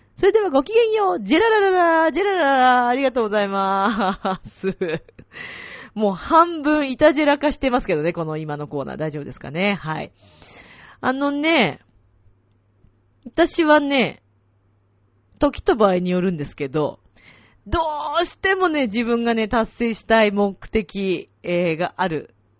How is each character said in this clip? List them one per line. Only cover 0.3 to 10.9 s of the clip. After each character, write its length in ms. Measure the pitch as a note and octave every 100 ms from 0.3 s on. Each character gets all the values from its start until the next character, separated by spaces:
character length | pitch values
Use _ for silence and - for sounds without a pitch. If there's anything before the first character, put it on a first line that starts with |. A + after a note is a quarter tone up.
で 80 | G#4+
は 80 | G4
ご 140 | C4+
き 100 | C#4+
げ 140 | A4+ A4+
ん 60 |
よ 260 | G#4+ F#4+ F4
う。 20 |
ジ 140 | G3 D#4
ェ 40 |
ラ 100 | A4+
ラ 100 | A4
ラ 100 | G4 F#4 E4+ E4
ラ、 60 | D#4+
ジ 120 | D4
ェ 20 |
ラ 80 | G4+
ラ 60 | F#4+
ラ 180 | C#4 C4+
ラ、 320 | B3+ B3 A#3+
あ 60 |
り 80 | B3+
が 100 | C4+
と 80 | B3+
う 40 |
ご 40 | A3
ざ 140 | G#3
い 60 | G3+
ま 920 | G3 G3 G3 G3+ G#3+ F#3+ G3 G3 F#3
す。 340 | - - F#3+ F#3+ F3+ D#3+ - - - -
<laughs> 560 | - - - - B3
も 200 | G#3 G#3+
う 20 |
半 480 | F3+ - D#4+ F4 E4
分 280 | C#4+ D4+ C4+
イ 60 | B3
タ 160 | D4+
ジ 100 | C#4+
ェ 40 | D4
ラ 100 | C#4+
化 160 | D4
し 60 | -
て 100 | C4
ま 140 | B3
す 40 | -
け 80 |
ど 80 | D#3+
ね、 120 | D#3+
こ 100 | E3+
の 140 | D#3+ D#3
今 180 | D#3 D3
の 100 | D3
コ 140 | C#3+
ー 60 | C3+
ナ 80 |
ー。 20 | -
大 140 | D#3
丈 100 | D3
夫 40 |
で 80 | C#3
す 60 | -
か 120 | C#3
ね？ 240 | D#3 G3+
は 260 | G3 D#3+ D#3
い。 100 | - _ _ - - - - - -